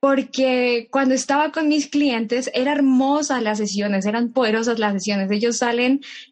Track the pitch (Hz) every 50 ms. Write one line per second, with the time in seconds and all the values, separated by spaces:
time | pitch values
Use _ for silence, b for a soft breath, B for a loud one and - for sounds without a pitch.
0 | - 277 277 262 262 - - - 262 262 254 254 247 247 240 233 226 - - 269
1 | 277 262 254 262 - - 277 285 302 311 302 320 320 294 294 311 285 - - 294
2 | 294 285 247 226 226 214 240 247 254 - - - 254 277 294 285 277 269 262 254
3 | 269 269 285 302 302 294 285 254 226 214 214 208 214 202 185 202 202 208 202 190
4 | 190 208 214 233 240 233 233 262 254 220 214 220 226 240 233 226 220 208 202 196
5 | 175 208 208 196 190 190 202 208 220 240 233 226 254 240 233 240 247 247 269 285
6 | B B B B B B